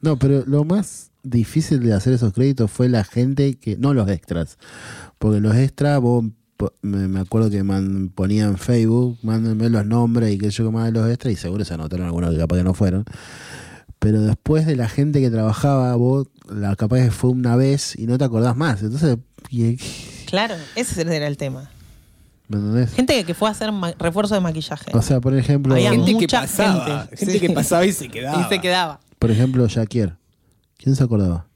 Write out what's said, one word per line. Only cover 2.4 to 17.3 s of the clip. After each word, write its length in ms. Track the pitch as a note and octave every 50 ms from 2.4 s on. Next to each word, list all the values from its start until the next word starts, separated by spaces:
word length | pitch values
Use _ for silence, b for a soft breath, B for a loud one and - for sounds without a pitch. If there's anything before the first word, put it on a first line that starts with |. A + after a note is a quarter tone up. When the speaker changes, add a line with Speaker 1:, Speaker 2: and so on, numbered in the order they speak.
| B2+ C#3 C#3 C3 A#2 G2+
Speaker 1:
fue 200 | - - B2+ B2
la 120 | B2 A2+ G2+
gente 500 | - - A#2+ B2 C3 C#3 C3+ C#3+ C#3 C3 -
que, 180 | - A2 G#2 F#2
no 160 | A#2 C#3 C#3+
los 160 | C3 G#2+ F#2+
extras, 480 | G2 E2 _ - - E2+ E2 - - B B B B B B B B B B B B _
porque 220 | - A2 G#2+ G#2
los 160 | G#2 G#2+ G#2+
extras, 420 | A#2 C3 C3+ - - C#3+ D3 D3 C#3+
vos 260 | B2 A#2+ B2 A#2+ A#2 A2 G#2+ _ _ _ _ _
po-, 160 | G#2 - _ _ -
me, 260 | G#2 G2+ G2 G2 F#2+
me 120 | F#2+ F#2+
acuerdo 280 | F#2+ - - A2 A2+ A2
que 120 | G2+ G2+ G2
man-, 480 | G2 F#2+ G2 G2 F#2+ F#2+ G2 F#2+ F2+ -
ponía 300 | - F#2+ F#2+ G#2 G#2+ G#2+
en 140 | G#2 G2 F2+
Facebook, 600 | - - B2 A#2 A2+ A2+ A2+ A#2+ B2 B2 A#2 A#2 -
"Mándenme 480 | A2+ A2 A2+ A2+ A2+ A2 G#2+ A2+ A#2
los 160 | A#2 G#2+ G2+
nombres 480 | G#2 A2+ A#2+ A#2+ A#2 A#2 A#2 A2+ G#2+ G2+
y 40 | F#2+
qué 80 | G2+ G#2
sé 80 | G2 -
yo 80 | A2+
qué 40 | A2
más 140 | A2 A2+ A2+
de 60 | A#2 A2+
los 160 | A2+ A2 A2+
extras", 220 | A#2+ A#2+ - C3 G#2+
y 40 |
seguro 280 | E2+ - E2+ F2+ G#2 G2+
se 80 | - E2+
anotaron 300 | E2 D#2+ D#2 F2 F2+ F2+
algunos 240 | F2 E2+ E2+ F2 E2+
que 60 | E2 D#2+
capaz 180 | E2 D#2+ F2 F2+
que 60 | F2+
no 100 | F2+ F2+
fueron. 320 | - A2+ F#2+ F2 F#2+ G#2+ B B B B B B B B B B B B B B B B B - _
Pero 220 | - G#2+ G#2+ G#2+ G#2+
después 420 | G#2+ G#2+ - _ - D3+ D#3 D#3+
de 100 | D#3+ D#3
la 120 | B2+ A#2+ A2
gente 320 | - - C#3 D3+ D3 C#3+
que 80 | C3 B2
trabajaba, 640 | A2+ A2+ G#2+ A2 G#2+ - - C#3+ C#3 C3+ B2+ B2 B2
vos 320 | A#2+ A#2+ B2+ C3+ C#3 C3+ - _ _ - -
la 280 | G2+ G#2 G2+ G2+ G2
capaz 220 | - A2+ G#2 B2 B2+
que 120 | B2+ A#2+
fue 200 | - - - B2+